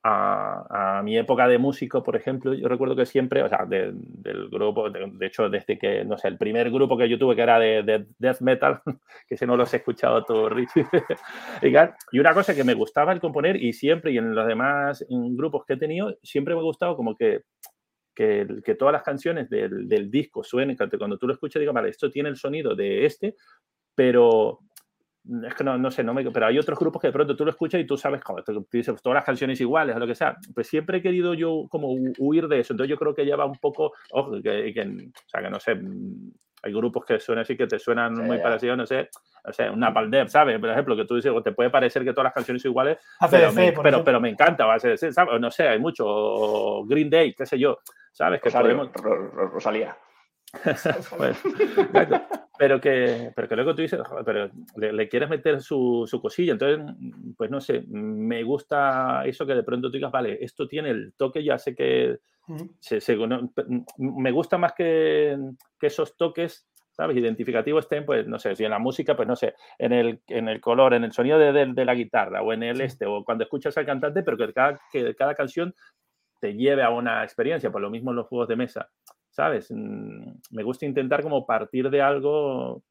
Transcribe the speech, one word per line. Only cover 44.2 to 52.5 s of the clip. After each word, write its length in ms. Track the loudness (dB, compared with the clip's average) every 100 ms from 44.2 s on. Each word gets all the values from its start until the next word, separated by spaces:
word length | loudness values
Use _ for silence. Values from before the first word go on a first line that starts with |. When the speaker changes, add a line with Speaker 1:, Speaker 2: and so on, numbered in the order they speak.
Speaker 1:
me 80 | 2
encanta, 380 | 6 6 6 4
o 40 |
A 80 | 4
C 100 | 4
D 80 | 2
C, 140 | 2
¿sabes? 220 | 2 4 2
O 40 |
no 120 | 0
sé, 160 | 2 2
hay 120 | 4
mucho, 260 | 0 -2 0
o 800 | 0 0 0 0 0 0 -4 0
Green 220 | 0 4
Day, 220 | 4 4 0
qué 100 | -4
sé 140 | 0
yo, 180 | 2 0 -8 _ _
¿sabes? 300 | _ 0 2
Que 80 | 0
Speaker 2:
Rosario, 200 | 4 4 2
Speaker 1:
podemos 160 | -2
Speaker 2:
Ro-, 360 | -6 -2 -2 -2
Ro-, 180 | -4 -4
Rosalía. 460 | -2 -2 -2 -4 -8 _ _ _ _ -20
Speaker 1:
<laughs> 640 | -6 -4 -2 -2 -4 -6 -2
Pues, 200 | -2 0 -4 0 0 2
exacto. 440 | 2 4 4 0 -2 -12 -12